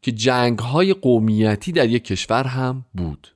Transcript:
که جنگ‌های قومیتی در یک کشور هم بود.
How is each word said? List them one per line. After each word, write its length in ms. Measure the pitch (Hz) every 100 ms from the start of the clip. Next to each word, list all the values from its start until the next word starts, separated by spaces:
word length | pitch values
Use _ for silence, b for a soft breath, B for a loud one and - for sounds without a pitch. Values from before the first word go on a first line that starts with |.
که 100 | -
جنگ‌های 800 | 113 120 123 123 113 120 147 190
قومیتی 760 | 190 131 120 110 107 110 104 -
در 160 | 170 123
یک 160 | 120
کشور 400 | - 95 - 113
هم 400 | 131 127 127 131 123
بود. 340 | 95 85 71 -